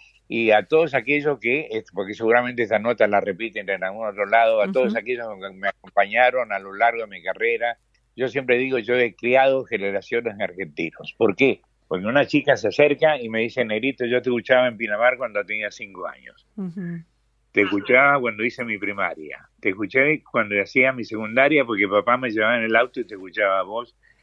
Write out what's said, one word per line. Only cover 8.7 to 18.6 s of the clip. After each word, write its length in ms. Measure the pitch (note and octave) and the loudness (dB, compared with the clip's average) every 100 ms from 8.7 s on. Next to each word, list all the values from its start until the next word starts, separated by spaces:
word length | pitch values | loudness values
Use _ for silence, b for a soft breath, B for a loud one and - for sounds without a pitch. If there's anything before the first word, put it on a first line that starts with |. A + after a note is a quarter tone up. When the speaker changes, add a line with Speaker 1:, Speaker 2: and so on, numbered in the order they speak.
| B2+ | -2
Speaker 1:
yo 160 | G#2+ B2 | 0 0
he 180 | A#2+ | 0
criado 500 | - A#2+ C3 C3+ C3+ | -2 2 4 4 2
generaciones 720 | A#2+ A2 G2 G2 - A#2 A#2 G2+ | -2 -4 -4 -4 -4 -4 -4 -6
de 60 | |
argentinos. 720 | F#2+ F2 F2 C#2+ E2 - - - | -8 -6 -10 -6 -8 -8 -16 0
¿Por 160 | A2+ | 0
qué? 280 | F2+ C3+ G2 _ _ _ | 4 2 2 _ _ _
Porque 180 | F#2 G2+ | -4 0
una 200 | C#3 C3+ | 0 2
chica 300 | D3 C#3 B2 | 2 2 2
se 120 | G#2+ | 2
acerca 520 | - D3 C#3 D#3 D3 | 4 4 4 2 2
y 80 | A2+ | -2
me 120 | A2+ | -4
dice, 240 | A2+ C3 | -2 -2
"Negrito, 400 | A2+ A2 B2+ C3 A#2+ | -2 -2 -4 -4 -2
yo 160 | B2 | 0
te 60 | B2+ | 0
escuchaba 380 | A#2+ - B2+ B2+ | -2 2 4 4
en 80 | G#2 | -2
Pinamar 400 | A2 G#2 A#2+ B2+ | -6 0 0 0
cuando 280 | A#2+ G#2 | -4 -4
tenía 260 | F#2+ G#2+ G#2 | -6 -6 -8
cinco 340 | - G#2 F#2 E2+ | -10 -16 -12 -12
años". 400 | B1+ B1 _ _ - | -12 -20 _ _ -12
Speaker 2:
Ujú. 440 | F#3 F3 F3 E3+ E3 _ _ _ _ | -10 -8 -10 -10 -14 _ _ _ _
Speaker 1:
"Te 120 | A#2 | 0
escuchaba 580 | G2+ G2+ G#2+ B2 C#3+ C#3+ | 0 0 2 4 4 2
cuando 240 | A#2+ G#2+ | -2 -4
hice 200 | A#2 - | -6 -6